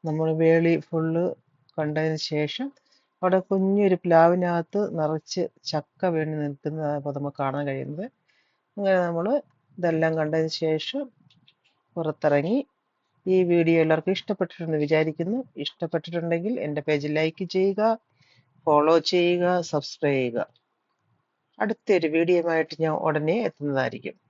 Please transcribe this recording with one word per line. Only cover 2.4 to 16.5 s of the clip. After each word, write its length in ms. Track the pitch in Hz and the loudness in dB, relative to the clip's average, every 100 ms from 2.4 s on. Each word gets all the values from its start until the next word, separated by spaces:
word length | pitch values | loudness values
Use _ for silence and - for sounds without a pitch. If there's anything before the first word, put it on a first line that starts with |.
| 151 - 269 _ _ _ _ _ | -2 -4 -10 _ _ _ _ _
അവിടെ 160 | 185 190 | 0 0
കുഞ്ഞൊരു 560 | 185 196 190 202 202 180 | 0 0 2 4 4 2
പ്ലാവിനകത്ത് 800 | 175 165 165 180 175 170 165 202 208 165 | 4 6 6 4 0 -2 -2 -4 -4 -2
നിറച്ച് 460 | 151 156 - - 160 _ - | -2 -4 -6 -6 -6 _ -8
ചക്ക 440 | 156 - _ 185 | -8 -8 _ -2
വീണ് 220 | 160 156 156 | -2 -2 -4
നിൽക്കുന്നതാണ് 580 | 147 139 151 156 151 147 | -6 -6 -8 -6 -4 -4
ഇപ്പോൾ 140 | 143 139 | -6 -6
നമുക്ക് 220 | 143 - | -8 -4
കാണാൻ 260 | 135 139 143 | -4 -4 -6
കഴിയുന്നത്. 380 | 135 135 151 233 _ _ _ _ _ _ - | -6 -8 -10 -12 _ _ _ _ _ _ -6
അങ്ങനെ 220 | 196 185 175 | 0 2 0
നമ്മൾ 200 | 170 190 285 - _ _ - | -2 -2 -2 -4 _ _ -4
ഇതെല്ലാം 340 | 170 160 160 160 | -2 2 0 0
കണ്ടതിന് 360 | 151 160 160 | 0 0 -2
ശേഷം 480 | - 160 156 - 269 262 _ _ _ _ _ _ _ _ - | -2 -2 -2 -4 -8 -10 _ _ _ _ _ _ _ _ -6
പുറത്തിറങ്ങി. 640 | 156 147 151 143 156 254 - _ _ _ _ _ - | -4 0 2 2 2 -2 -2 _ _ _ _ _ 0
ഈ 120 | 185 | 2
വീഡിയോ 340 | 175 170 165 165 | 4 4 4 4
എല്ലാവർക്കും 340 | 160 160 180 190 | 4 2 0 -4
ഇഷ്ടപ്പെട്ടിട്ടുണ്ടെന്ന് 640 | - 202 175 - 165 156 | -4 -4 -4 -6 -4 -2
വിചാരിക്കുന്നു. 540 | 147 156 156 156 170 240 262 - | 2 2 2 -2 -4 -4 -8 -12
ഇഷ്ടപ്പെട്ടിട്ടുണ്ടെങ്കിൽ 960 | 143 - 165 165 170 170 170 170 190 | -12 -8 -6 -4 -4 -6 -2 -2 -2